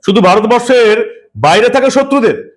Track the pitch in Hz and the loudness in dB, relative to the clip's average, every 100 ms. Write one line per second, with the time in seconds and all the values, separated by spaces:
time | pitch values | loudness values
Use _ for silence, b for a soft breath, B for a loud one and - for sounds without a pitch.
0 | - 196 185 202 214 240 240 254 226 220 | -2 0 2 2 0 -2 0 0 2 0
1 | 226 - _ - 135 180 233 277 262 269 | -4 -10 _ -4 0 2 2 0 0 0
2 | 277 277 226 113 - | 0 0 0 -4 -10